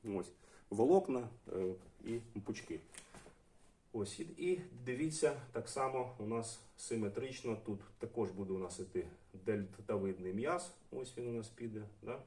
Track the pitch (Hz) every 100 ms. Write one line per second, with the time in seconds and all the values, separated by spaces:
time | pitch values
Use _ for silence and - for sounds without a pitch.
0 | 110 98 85 - - - - 104 127 185
1 | 160 127 117 - - 92 92 92 - -
2 | 113 117 110 104 101 - - - - -
3 | - - - - - - - - - 110
4 | 101 - 165 - 175 180 - 120 123 127
5 | 160 156 147 139 - 117 - 135 131 131
6 | 120 - 107 117 113 - - - - 113
7 | 104 117 131 131 120 110 - 98 - -
8 | 113 - 98 92 95 92 90 - 92 92
9 | 87 - - 92 113 104 95 - 107 104
10 | 95 90 90 98 139 175 - - - 127
11 | 127 - 120 117 110 - 117 107 104 -
12 | 107 117